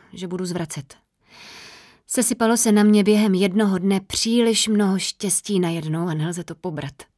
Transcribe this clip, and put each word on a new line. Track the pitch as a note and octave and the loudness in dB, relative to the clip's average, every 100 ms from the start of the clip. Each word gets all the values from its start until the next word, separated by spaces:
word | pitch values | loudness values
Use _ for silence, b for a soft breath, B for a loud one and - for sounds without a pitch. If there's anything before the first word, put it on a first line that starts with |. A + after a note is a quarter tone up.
| B | B
že | F3+ F3+ | -14 -10
budu | F3+ | -8
zvracet. | F#3 F3+ D#3+ - - - _ _ B B B B B B B B - | -6 -6 -8 -10 -14 -20 _ _ B B B B B B B B -6
Sesypalo | - - - A3+ A3+ | -2 -2 0 2 2
se | A3+ | 4
na | G#3 | 4
mě | G#3 G#3 | 6 6
během | G3+ G#3+ G#3+ | 4 4 4
jednoho | F#3 G3 G3 G#3 F#3 | 2 2 2 0 0
dne | F#3+ G3 | 0 -2
příliš | G3 - A3+ A#3 A#3 G#3+ A3 | -2 -4 0 2 2 0 0
mnoho | G#3 G3+ F#3+ | 2 2 0
štěstí | - - G3+ - - G3 | -4 -6 -4 -4 -2 -2
najednou | F3 E3 D#3 D#3+ F3 | 0 -2 -4 -4 -4
a | |
nelze | D#3 D#3+ F3 | -2 -4 -6
to | E3+ | -10
pobrat. | E3 F#3 D3+ C3+ - - | -12 -10 -8 -10 -12 -20